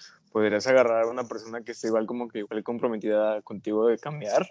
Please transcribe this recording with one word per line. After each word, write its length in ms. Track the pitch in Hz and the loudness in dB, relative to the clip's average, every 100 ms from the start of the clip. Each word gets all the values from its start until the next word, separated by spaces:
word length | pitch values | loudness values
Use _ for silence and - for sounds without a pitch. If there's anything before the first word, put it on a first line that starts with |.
| - - _ | -20 -20 _
podrías 340 | 113 107 104 110 | 0 2 2 4
agarrar 360 | 131 117 113 | 6 6 4
a 40 | 113 | 0
una 200 | 123 117 | -2 -6
persona 340 | 113 110 117 | -10 -10 -12
que 120 | 113 | -12
esté 140 | 117 113 | -6 0
igual 200 | 110 110 | 0 0
como 200 | 123 120 | -4 -6
que 100 | 110 | -8
igual 240 | 101 110 | -6 -6
comprometida 800 | 101 120 127 110 107 107 107 107 | -6 -2 -2 -2 0 2 2 0
contigo 440 | - 104 - 107 117 | -6 -10 -2 2 2
de 100 | 113 | 2
cambiar 500 | 147 147 104 123 185 | -2 -8 -2 0 -2